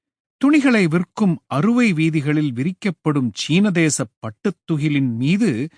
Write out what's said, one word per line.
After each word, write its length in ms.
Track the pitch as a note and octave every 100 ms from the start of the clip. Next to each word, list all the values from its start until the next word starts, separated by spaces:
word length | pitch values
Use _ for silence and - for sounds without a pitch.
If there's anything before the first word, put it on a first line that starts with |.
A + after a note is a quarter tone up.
| _ _ _ -
துணிகளை 500 | C#4 D4+ C4+ A3+ E3+
விற்கும் 560 | E3+ F3+ - G3+ D#3 -
அறுவை 460 | C3 G3+ A#3+ A#3
வீதிகளில் 600 | D#3 D#3+ D#3 C#3+ D3+ D3+
விரிக்கப்படும் 800 | A#2+ D#3 F#3 G3+ - D#3 C#3+ B2
சீனதேச 720 | - - E3+ G#3 E3+ D#3+ - A#2+ _
பட்டுத்துகிலின் 960 | A2 - G3+ - - D#3 D3+ C#3+ C3
மீது 540 | A2+ C3+ G3 A3+ A2+ D#3